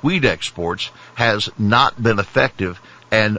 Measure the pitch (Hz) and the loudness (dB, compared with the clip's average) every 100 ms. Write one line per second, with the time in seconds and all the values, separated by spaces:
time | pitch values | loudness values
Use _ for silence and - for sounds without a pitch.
0 | 143 185 123 80 - - 85 92 - - | -2 2 0 0 -6 -6 -6 -4 -8 -14
1 | - - 117 107 - - 104 120 139 - | -16 -2 0 0 -4 -2 2 4 2 2
2 | 113 101 101 131 131 - 92 87 - - | 0 0 -2 0 0 -2 -8 -8 -18 -20
3 | - 110 107 | -2 0 2